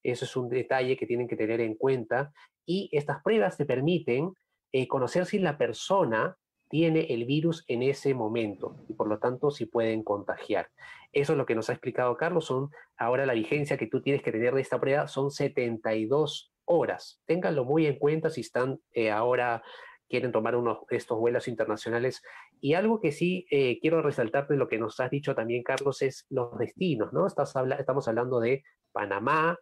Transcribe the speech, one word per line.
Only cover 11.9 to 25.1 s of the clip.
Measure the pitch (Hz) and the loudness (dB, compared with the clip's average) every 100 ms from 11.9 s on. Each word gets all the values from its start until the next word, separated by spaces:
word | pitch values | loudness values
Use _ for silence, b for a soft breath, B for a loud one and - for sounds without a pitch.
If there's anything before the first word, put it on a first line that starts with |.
| 120 127 120 | -2 0 0
Carlos. | 165 175 151 | 0 0 0
Son, | 131 143 B B - | -4 -4 B B -4
ahora | 117 127 135 | 0 2 2
la | |
vigencia | 117 107 147 143 139 | 0 0 -2 0 -2
que | 110 | -2
tú | 135 | -2
tienes | 139 139 | 0 0
que | 139 | 0
tener | 110 120 | 0 0
de | 135 | 0
esta | 131 123 | -2 -2
prueba | 135 139 147 | 2 2 0
son | - 139 | -2 -2
setenta | 139 139 139 123 110 113 | 0 -2 0 -2 -2 -2
y | 110 110 | 0 2
dos | 139 151 - - _ | 2 2 -2 -12 _
horas. | - 170 123 90 - - _ | 0 2 2 -2 -8 -20 _
Ténganlo | 170 185 156 | 0 2 0
muy | 127 156 156 | 2 4 4
en | 143 | 2
cuenta | 147 156 160 | 2 2 0
si | 156 | -4
están, | 113 120 127 135 _ | -4 -2 -2 -2 _
eh, | - 110 | 0 2
ahora | 107 120 123 123 117 B B B B _ | 2 2 2 2 -2 B B B B _
quieren | 127 123 | -2 0
tomar | 113 113 120 | 0 0 0
uno | 120 110 - | 0 -2 -4
de | 120 | -4
estos | - 113 | -2 0
vuelos | 117 123 120 | 2 2 -2
internacionales. | 113 107 107 - 113 127 123 B B B _ | -4 -2 -2 -2 -2 -2 -4 B B B _
Y | 139 | 0
algo | 165 214 226 | 2 2 2
que | 170 | 0
sí, | 147 175 185 - | 0 0 0 0
eh, | 143 135 113 | 2 2 2
quiero | 156 160 | 2 2
resaltar | 151 - 113 135 143 | 2 0 0 0 0
de | 143 | 0
lo | 127 | 0
que | 110 | -2
nos | 113 - | -4 -4
has | 127 | -2